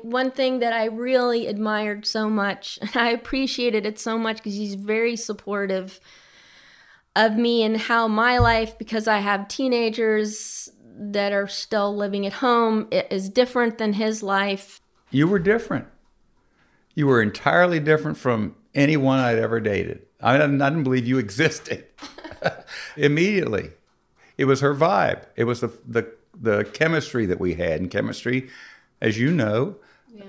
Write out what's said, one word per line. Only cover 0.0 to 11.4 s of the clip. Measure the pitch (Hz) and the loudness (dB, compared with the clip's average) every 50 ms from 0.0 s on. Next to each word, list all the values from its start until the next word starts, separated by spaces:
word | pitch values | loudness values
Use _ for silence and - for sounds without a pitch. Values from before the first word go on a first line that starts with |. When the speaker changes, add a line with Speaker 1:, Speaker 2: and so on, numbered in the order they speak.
| - | -6
Speaker 1:
one | 233 240 254 262 262 | -4 -2 -2 -2 -2
thing | 254 - 262 254 262 254 | 0 0 0 0 0 0
that | 240 233 226 | 0 0 0
I | 226 220 | 0 -2
really | 226 220 220 240 254 262 247 247 240 233 233 226 | -2 -2 -4 0 2 2 2 4 2 2 0 -2
admired | - 208 202 214 214 214 208 214 208 208 208 208 | -4 -4 -2 -2 -2 0 0 -2 -4 -4 -6 -6
so | - - 220 214 214 | -6 -4 -2 0 0
much, | 214 214 196 202 185 190 - - - - | 0 0 0 0 -2 -4 -8 -12 -10 -10
<laughs> | |
and | - 208 - | -8 -4 -2
I | 254 233 240 | 0 0 0
appreciated | 233 233 240 - - 262 269 254 - - 240 240 214 214 196 | 0 -2 -4 -4 -2 -2 -2 -2 -2 -2 0 0 0 0 -2
it | 214 214 - | -4 -6 -6
so | - 233 220 | -6 -4 -4
much | 226 226 220 214 220 - | -2 -2 -2 -4 -6 -8
'cause | 214 196 | -8 -6
he's | 202 214 202 196 | -6 -6 -6 -8
very | 196 202 208 214 220 233 233 233 | -8 -4 -4 -2 0 0 0 -2
supportive | 220 - - 208 202 - 196 202 202 202 196 196 190 185 190 - - _ - - - - _ - - - - - - - - - - - - - _ _ _ - | -4 -6 -8 -10 -10 -8 -6 -4 -4 -2 -2 -2 -4 -6 -8 -14 -20 _ -20 -20 -20 -20 _ -20 -20 -20 -20 -20 -20 -20 -20 -20 -20 -20 -20 -20 _ _ _ 0
of | - 214 220 214 | 2 2 4 2
me | 220 240 233 233 233 220 | 2 2 2 2 2 2
and | 220 220 | 0 0
how | 220 220 - 233 233 226 | -2 -2 0 0 2 2
my | 220 214 214 226 247 247 | 2 2 2 2 4 4
life, | 247 240 233 226 220 220 220 - | 4 4 4 4 2 0 -4 -8
because | - 214 - 226 220 214 | -12 -10 -6 -6 -2 0
I | 226 214 202 | 0 0 2
have | 196 202 202 196 202 | 0 0 -2 -2 -4
teenagers | - - - 269 262 247 233 233 226 220 233 226 220 214 214 214 208 208 - - - - - - - - _ - 113 - | -6 -6 -4 -2 0 0 0 0 0 -2 0 0 0 2 0 0 -2 -4 -8 -10 -10 -10 -12 -12 -14 -18 _ -20 -20 -16
that | 101 202 208 202 208 202 202 | -14 -10 -4 -2 -2 0 0
are | 202 196 | 0 0